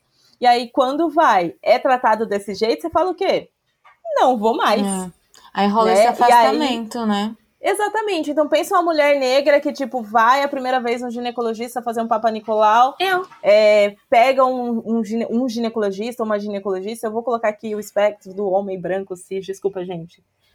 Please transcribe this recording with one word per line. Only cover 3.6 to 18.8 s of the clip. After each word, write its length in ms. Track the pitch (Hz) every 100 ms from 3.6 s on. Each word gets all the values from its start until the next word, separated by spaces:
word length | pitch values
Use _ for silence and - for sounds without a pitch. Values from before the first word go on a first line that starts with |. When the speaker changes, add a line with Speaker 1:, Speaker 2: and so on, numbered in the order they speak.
| _ _ _ _ 679
Speaker 1:
"Não 220 | 571 294 247
vou 200 | 220 285
mais." 240 | 381 214
Speaker 2:
É. 300 | 202 190 185 - _ _ _
Aí 120 | - 202
rola 200 | 214 220
Speaker 1:
Né? 60 |
Speaker 2:
esse 80 | 202
Speaker 1:
E 40 | 233
aí 60 |
Speaker 2:
afastamento, 920 | - 240 240 233 294 285 233 220 240 220
né? 280 | 202 214 226 _ _
Speaker 1:
Exatamente. 680 | - 392 415 440 427 359 294
Então, 160 | 294 294
pensa 260 | 311 339
uma 80 | 381
mulher 380 | 339 311 294 285
negra 400 | 254 269 285 285
que, 120 | 294
tipo, 300 | 254 254 254
vai 400 | 208 226 226 277
a 60 | 285
primeira 320 | 285 254 254
vez 200 | 233 254
no 80 | 247
ginecologista 720 | 233 240 240 233 220 233 247
fazer 220 | 233 226
um 60 | 226
Papa 200 | 220 226
Nicolau, 680 | 220 214 214 214 226 254 285
Speaker 3:
Eu. 260 | 381 370 381 -
Speaker 1:
é, 540 | - 208 214 208 202 202 _
pega 340 | 240 254 262
um, 380 | 262 254 240 226
um 200 | 214 226
gine-, 240 | 196 226 226
um 180 | 233 262
ginecologista, 760 | 220 226 226 202 190 226 240
uma 160 | 220 208
ginecologista, 640 | 208 202 202 185 190 226 226
eu 60 |
vou 100 | 226
colocar 260 | 233 233 226
aqui 240 | 214 220 208
o 20 |
espectro 560 | 208 - 208 208 190
do 140 | 185 202
homem 320 | 185 202 185